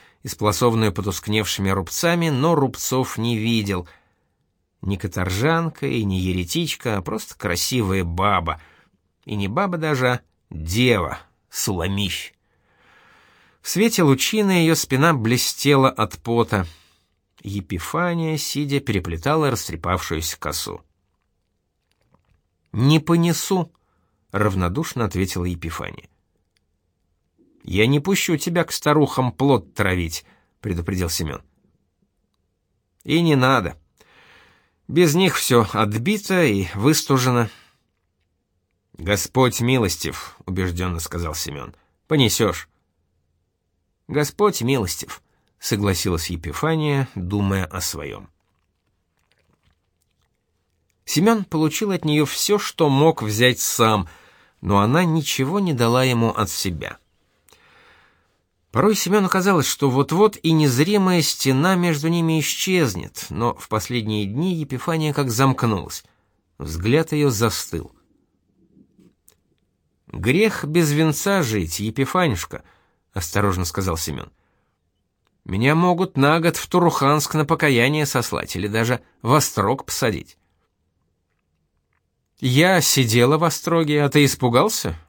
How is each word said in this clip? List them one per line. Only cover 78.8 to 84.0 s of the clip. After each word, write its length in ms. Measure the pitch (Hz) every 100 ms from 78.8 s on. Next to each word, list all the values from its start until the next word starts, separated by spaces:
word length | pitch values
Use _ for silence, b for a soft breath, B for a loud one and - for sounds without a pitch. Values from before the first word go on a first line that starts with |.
| 117 123 b b
в 120 | 113
острог 520 | 147 - - 101 131 -
посадить». 520 | - 120 85 - _ _ _ _ _ _ _ _ _ _ _ _ _ _ _ _ _ _ _ _ _
«Я 420 | 127 131 180 180
сидела 560 | - 139 117 117 123 156
в 60 |
остроге, 600 | 165 - 170 165 151 147